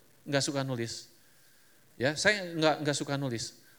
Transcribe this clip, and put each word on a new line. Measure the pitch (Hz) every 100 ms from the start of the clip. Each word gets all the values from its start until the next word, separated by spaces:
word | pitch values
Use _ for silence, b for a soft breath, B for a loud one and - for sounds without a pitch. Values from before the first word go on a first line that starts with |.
| _ _ -
"nggak | 139
suka | 131 139
nulis. | 135 123 113 - - - b b b b b b b -
Ya, | 123 151
saya | 196 208 180 165
nggak, | 156 147
nggak | 147 139
suka | 147 139
nulis. | 139 113 - - b